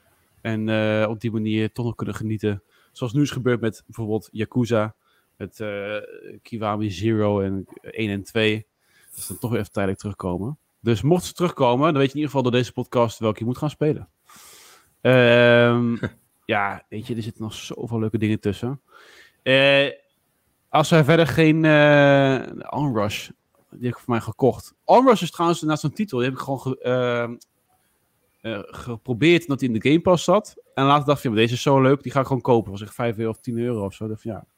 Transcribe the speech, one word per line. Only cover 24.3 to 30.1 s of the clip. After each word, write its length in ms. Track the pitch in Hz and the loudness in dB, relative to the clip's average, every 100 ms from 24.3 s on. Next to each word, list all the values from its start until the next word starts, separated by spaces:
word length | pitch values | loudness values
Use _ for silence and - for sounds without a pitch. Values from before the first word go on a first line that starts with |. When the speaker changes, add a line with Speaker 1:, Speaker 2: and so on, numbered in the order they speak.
| - 127 110 - _ | 0 0 0 -6 _
Speaker 1:
Onrush 380 | - 202 262 214 | 2 4 6 2
is 80 | 170 | 0
trouwens 300 | - 170 165 | -2 -2 0
inderdaad 220 | 156 151 | -2 -2
zo'n 100 | 151 - | -4 -6
titel, 220 | 214 123 | -4 -2
die 80 | 127 | -2
heb 80 | 135 | -4
ik 60 | |
gewoon 160 | - 135 | -8 -6
ge-, 180 | 131 127 | -6 -6
ehm, 540 | 123 127 123 120 117 117 _ _ _ _ _ _ _ _ _ _ | -2 -2 0 -2 -4 -10 _ _ _ _ _ _ _ _ _ _
eh, 180 | 113 101 | -10 -10
geprobeerd 800 | - - - 117 - 113 156 170 | -10 -16 -12 -10 -6 0 2 2
omdat 160 | 165 135 | 0 -4
die 100 | 131 | -2
in 100 | 110 | -2
de 80 | 131 | 2
Game 120 | 160 | 2
Pass 240 | 185 | 4